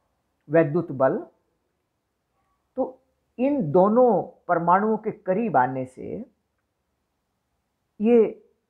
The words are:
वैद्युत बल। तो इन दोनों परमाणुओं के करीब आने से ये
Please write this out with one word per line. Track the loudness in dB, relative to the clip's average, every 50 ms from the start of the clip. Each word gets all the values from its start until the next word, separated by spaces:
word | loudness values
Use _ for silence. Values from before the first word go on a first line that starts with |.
| _ _ _ _ _ _ _ _ _ -2
वैद्युत | 0 2 2 2 -2 -4 -6 -6 -4
बल। | -2 0 0 0 -2 -8 -12 _ _ _ _ _ _ _ _ _ _ _ _ _ _ _ _ _ _ _ _ _ _ _ _ _ _ _ _ _
तो | -8 -8 -8 -10 _ _ _ _ _ _ _ _ -4
इन | -2 -2 -2 -2 -2 0 2
दोनों | 2 2 4 4 4 4 4 2 0 -2 -6 -12 _ _ -4
परमाणुओं | -2 -2 0 2 2 2 2 0 -4
के | -4 -6 -8 -10
करीब | -8 -6 -4 -4 -4 -2 -2 0
आने | 0 0 0 -2 -6 -10
से | -10 -12 -16 -14 -12 -12 -12 -14 -16 _ _ _ _ _ _ _ _ _ _ _ _ _ _ _ _ _ _ _ _ _ _ _ _ _ _ _ _ _ _ _ _ _ -4
ये | 0 4 4 4 4 2 0 -10 _ _ _ _ _